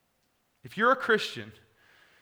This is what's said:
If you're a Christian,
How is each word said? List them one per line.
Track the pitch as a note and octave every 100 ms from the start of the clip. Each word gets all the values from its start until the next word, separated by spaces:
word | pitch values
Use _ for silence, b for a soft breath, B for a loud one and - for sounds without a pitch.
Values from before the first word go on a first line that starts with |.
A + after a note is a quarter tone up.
| _ _ _ _ _ _
If | - -
you're | A#3
a | C4
Christian, | - G#3+ - - G#2+ - _ b b b b b